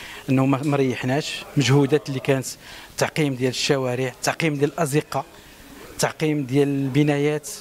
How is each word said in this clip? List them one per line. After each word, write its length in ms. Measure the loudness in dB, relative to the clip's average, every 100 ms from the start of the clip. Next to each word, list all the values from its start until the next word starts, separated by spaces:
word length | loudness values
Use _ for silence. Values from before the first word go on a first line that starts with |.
| -16 -10 0
انه 160 | 2 4
ما، 160 | 2
ما 140 | 0 0
ريحناش. 680 | 0 -2 -2 -2 -4 -8 -4 0
مجهودات 520 | 4 4 4 2 0
اللي 100 | -4
كانت، 260 | 0 0 -2 -12 -18 -20 -14 -4
تعقيم 380 | -2 0 -2 0
ديال 140 | -2
الشوارع، 640 | 0 0 0 0 -2 -4 -2
تعقيم 320 | -4 0 -2 0
ديال 160 | 0
الأزقة، 520 | 0 0 0 -2 -4 -6 -14 -20 -20 -20 -20 -16 -4
تعقيم 440 | -4 0 0 0
ديال 240 | 2 2 4
البنايات 840 | 2 2 4 4 2 0 -2 -6 -10